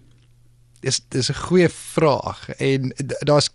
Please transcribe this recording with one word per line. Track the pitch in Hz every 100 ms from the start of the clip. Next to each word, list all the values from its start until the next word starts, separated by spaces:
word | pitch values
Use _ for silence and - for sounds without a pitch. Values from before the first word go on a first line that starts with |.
| _ _ _ _ _ _ _ -
Dis, | 131 - _
dis | 135 120
'n |
goeie | 135 - 180 165
vraag. | - - - 156 120 95 98 - 131
En | 135 135 127 -
d-, | 135 120 139
daar's | 147 -